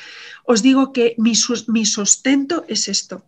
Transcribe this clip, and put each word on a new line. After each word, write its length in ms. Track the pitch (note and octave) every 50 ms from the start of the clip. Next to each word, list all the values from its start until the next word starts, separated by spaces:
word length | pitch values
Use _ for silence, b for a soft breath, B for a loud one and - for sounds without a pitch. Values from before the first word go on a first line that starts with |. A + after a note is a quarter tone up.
| B B B B B B B B B
os 180 | - A#3+ G#3
digo 300 | G3 C4+ C4 C4+ C4+ C4+
que 220 | - B3+ A#3 A#3 - -
mi 160 | A3 A#3 A3
sus-, 340 | - - - A#3+ A3+ - -
mi 160 | G#3+ A#3 G#3+
sustento 800 | G3+ - G#3+ G3+ G3 - - - C4 C#4 C#4 C#4 C#4 E4+ E4 E4+ -
es 200 | A3 G3+ - -
esto. 380 | G3 - - - F#3 - _